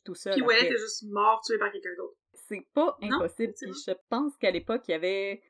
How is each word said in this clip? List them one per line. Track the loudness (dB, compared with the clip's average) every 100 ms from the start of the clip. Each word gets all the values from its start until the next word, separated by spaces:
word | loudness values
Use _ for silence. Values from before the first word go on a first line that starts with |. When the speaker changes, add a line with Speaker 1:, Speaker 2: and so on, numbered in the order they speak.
Speaker 1:
tout | -12 -8
seul | -2
Speaker 2:
Puis | 2
Ouellette | 4 4
Speaker 1:
après. | 4 2
Speaker 2:
est |
juste | -2 -8 -4
mort, | 2 4 4 2
tué | 0
par | 0
quelqu'un | -4 -10 -10
d'autre. | -10 -14 _
Speaker 1:
C'est | -20 -10 -10 -4
pas | 2 2 0
Speaker 2:
Non, | -2 0
Speaker 1:
impossible. | -2 -2
Speaker 2:
effectivement. | -4 -4 -12
Speaker 1:
Puis | -8 -6
je | -6 _
pense | -2 0 0
qu'à | 0
l'époque, | 0 0 -2 -2
il |
y | 0
avait, | 0 0 -2 -6 _